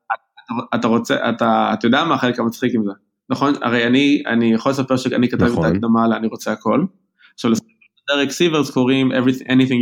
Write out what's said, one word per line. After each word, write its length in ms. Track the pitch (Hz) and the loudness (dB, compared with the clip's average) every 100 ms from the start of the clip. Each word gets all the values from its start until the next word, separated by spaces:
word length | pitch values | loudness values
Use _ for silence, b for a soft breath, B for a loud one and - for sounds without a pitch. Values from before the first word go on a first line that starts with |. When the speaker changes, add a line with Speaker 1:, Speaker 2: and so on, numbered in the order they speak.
| _ | _
Speaker 1:
אתה, 640 | 113 - _ - 117 - 117 | -10 -10 _ -10 -10 -4 -2
אתה 120 | 117 | 0
רוצה, 420 | 117 117 139 120 | 0 0 -2 -2
אתה, 400 | 117 117 110 107 | -2 0 2 0
אתה 140 | 107 120 | 0 0
יודע 180 | 131 | 0
מה 100 | 165 | 0
החלק 240 | 135 127 117 | 0 0 -2
המצחיק 360 | 117 117 127 | -4 -2 -2
עם 100 | 113 | -2
זה, 60 | 101 98 _ _ _ | -4 -6 _ _ _
נכון? 240 | 127 139 139 | -2 -2 0
הרי 240 | 117 120 120 | 0 0 2
אני, 360 | 127 143 143 143 | 2 4 2 0
אני 260 | 117 117 | 0 2
יכול 200 | 113 139 | 2 0
לספר 240 | 139 131 131 | -2 -2 -2
שאני 320 | 127 127 123 | 0 0 0
כתבתי 160 | 120 | 0
את 60 | 120 | 0
Speaker 2:
נכון. 140 | 120 | 0
Speaker 1:
ההקדמה 440 | - 95 113 113 113 | 0 0 2 2 2
ל"אני 180 | 110 113 | 0 -4
רוצה 260 | 113 - | -6 -6
הכל". 320 | 107 113 113 185 - _ _ b | -6 -2 0 -2 -8 _ _ b
עכשיו, 160 | - 120 | -6 -2
לספר 160 | 113 - | -2 -2
של 460 | _ _ _ - 143 | _ _ _ -4 0
דרק 140 | 139 | 0
סיברס 400 | - 170 156 147 | 0 0 0 0
קוראים 420 | - 127 135 131 | 0 2 2 2
Everyth-, 320 | 127 123 131 - | 2 0 0 2
Anything 340 | 131 127 123 | 2 4 2